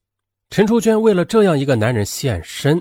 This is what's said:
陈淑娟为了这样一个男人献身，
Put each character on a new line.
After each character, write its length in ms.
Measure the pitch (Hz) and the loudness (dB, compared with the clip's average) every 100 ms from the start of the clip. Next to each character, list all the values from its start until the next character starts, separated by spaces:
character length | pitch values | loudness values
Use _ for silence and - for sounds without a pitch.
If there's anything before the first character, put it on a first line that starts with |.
| _ _ _ _ _ | _ _ _ _ _
陈 160 | - 214 | -2 2
淑 120 | 233 | 2
娟 220 | 220 214 | 2 2
为 100 | 220 | 2
了 140 | 185 170 | 0 0
这 200 | 226 196 | 2 2
样 120 | 147 | 2
一 80 | 139 | 0
个 100 | 120 | 0
男 160 | 110 | 0
人 140 | 117 101 | -2 -4
献 340 | - 139 87 | -6 -6 -6
身， 360 | - - 135 170 | -8 -4 -2 -2